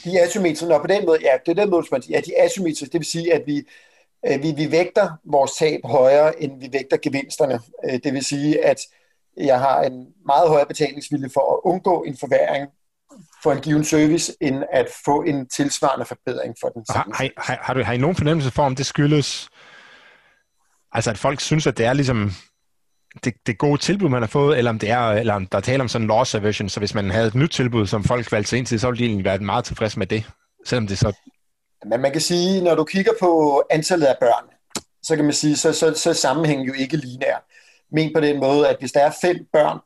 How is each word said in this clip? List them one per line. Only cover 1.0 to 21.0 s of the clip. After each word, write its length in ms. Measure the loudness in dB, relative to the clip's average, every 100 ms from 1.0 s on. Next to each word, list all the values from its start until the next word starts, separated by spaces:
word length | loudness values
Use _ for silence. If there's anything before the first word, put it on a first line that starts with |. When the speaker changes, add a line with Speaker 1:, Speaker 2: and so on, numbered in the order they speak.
| 4
Speaker 1:
måde, 140 | 2
ja, 100 | 4 0 0
det 60 | 0
er 20 |
den 60 | 2
måde, 140 | 0 0
man 100 | -6
siger, 160 | -2 -4
ja, 40 |
de 100 | -2 2
er 80 | 2
asymmetriske. 460 | 2 -4 -4 -4
Det 60 | -6
vil 60 | -4
sige, 280 | -4 0
at 80 | 0 0
vi... 180 | -6 -6 -20 _ _ _ _ -4
Øh, 160 | -2
vi, 80 | -2 -2
vi 140 | 0
vægter 380 | 0 2 2 0 -2 -2
vores 200 | 0 0
tab 280 | 0 0 -2 0
højere, 580 | 4 6 6 4 2
end 160 | -8 -8
vi 80 | -6
vægter 240 | -6 -2 -2
gevinsterne. 640 | -2 -4 -6 -2 -2 -2 -8 -10 -6
Øh, 140 | -4
det 100 | -4
vil 100 | -4 -4
sige, 400 | -2 0 2 2
at 120 | 0 -4 _ _ _ _ -6
jeg 220 | 2 2
har 220 | 4 2
en 240 | 0 -4 -18 _ 0
meget 240 | 4 4
højere 180 | 4 2
betalingsvilje 640 | 0 -4 -4 -6 -6 -4
for 200 | 0 0
at 60 | 0 0
undgå 320 | 0 0 0
en 140 | -2 -8
forværring 500 | 0 2 2 -2 -6 _ _ _ _ -20 -20 _
for 80 | -2
en 100 | -2
given 220 | 0 0
service, 500 | 2 4 4 2 -2 -4
end 220 | -4 -2 0
at 140 | 0 0 -4 0
få 160 | 0
en 280 | 0 -4 -6
tilsvarende 560 | -2 -2 0 -2 -2 -6
forbedring 500 | -8 -8 -6 -8 -6
for 80 | -8
den 160 | -8 -6
Speaker 2:
Og 60 | -4
har, 60 |
Speaker 1:
samme 120 | -4 -4
Speaker 2:
har, 80 |
Speaker 1:
service. 100 | -6 -6
Speaker 2:
har, 220 | -6 -6
har 120 | -4
du, 100 | -2
har 100 | -2
I 40 | 0
nogen 180 | 0 0
fornemmelse 360 | 0 0 0
for, 120 | 0
om 120 | 0 0
det 100 | -4
skyldes, 640 | 0 2 4 0 -6 -12 _ -20 -20 -20 -20 -20 _ _ _ _ _ _ _ _
altså, 180 | -4